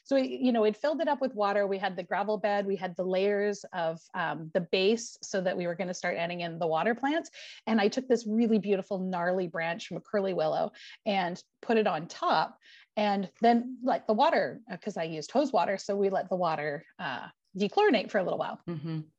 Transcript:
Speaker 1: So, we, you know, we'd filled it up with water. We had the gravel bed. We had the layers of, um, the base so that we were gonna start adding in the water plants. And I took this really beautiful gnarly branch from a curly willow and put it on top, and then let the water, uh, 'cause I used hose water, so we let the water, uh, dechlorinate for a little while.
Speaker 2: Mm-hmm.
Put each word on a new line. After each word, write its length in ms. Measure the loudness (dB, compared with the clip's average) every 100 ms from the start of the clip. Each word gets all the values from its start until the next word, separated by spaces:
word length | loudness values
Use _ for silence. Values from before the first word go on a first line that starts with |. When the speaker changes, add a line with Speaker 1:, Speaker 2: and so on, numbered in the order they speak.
| 0
Speaker 1:
So, 100 | 0
we, 240 | 2 0
you 120 | 2
know, 80 | 4
we'd 160 | 2 2
filled 240 | 0 0
it 80 | 0
up 100 | 0
with 160 | -2 0
water. 320 | 0 2 0
We 100 | 0
had 200 | -2 -4
the 60 |
gravel 340 | -4 -2 0 0
bed. 280 | 0 0 0
We 120 | -4
had 180 | -4 -4
the 80 |
layers 600 | -2 2 2 2 0 -2 -8
of, 260 | -4 -4 -4 -8
um, 380 | -4 -4 -4 -4
the 80 | -4
base 560 | 0 2 4 2 -2 -14
so 200 | -6 -2
that 160 | -2 -2
we 100 | -2
were 80 | -4
gonna 180 | -6
start 220 | -4 -4 -2
adding 240 | -4 -4
in 180 | -6 -2
the 80 | 0
water 280 | 2 2 0
plants. 340 | 0 -2 -4 -12 -18 -10 0
And 140 | 2
I 80 | 2
took 180 | 0 0
this 180 | 0 2
really 320 | 2 4 2
beautiful 400 | 2 0 0 -4
gnarly 480 | -4 -2 0 0 -2
branch 400 | -4 -4 -4 -8
from 100 | -10
a 40 |
curly 320 | -4 -2 0
willow 380 | 0 0 0 -2 -6 -18 -8 -2
and 360 | 0 -2 -4 -12 _
put 160 | 0 2
it 100 | 2
on 200 | 0 -4
top, 500 | -4 2 2 2 -4 -20 -20 -8 0
and 340 | 0 0 -2 2
then 380 | 4 6 2 -4
let 240 | -2 0 0
the 60 |
water, 480 | 4 4 4 0 -4 -12
uh, 60 | -10
'cause 180 | -8 -6
I 80 |
used 280 | -6 -6 -2
hose 200 | 0 2
water, 260 | 2 2 0
so 180 | -2 0
we 120 | 2
let 200 | 0 -2
the 80 | -2
water, 480 | 0 0 -2 -6 -10 -10
uh, 280 | -8 -6 -10 -18 _ -2
dechlorinate 520 | 0 4 6 4 2
for 80 | 0
a 40 |
little 160 | 0 -2
while. 220 | -4 -6 -8
Speaker 2:
Mm-hmm. 320 | -8 -6 -6 -8